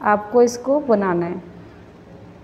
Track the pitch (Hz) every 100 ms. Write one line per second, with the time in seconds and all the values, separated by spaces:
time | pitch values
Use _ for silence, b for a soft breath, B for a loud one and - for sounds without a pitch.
0 | 208 208 - 247 240 - 262 285 277 202
1 | 190 175 170 185 - - B B B -
2 | - - - -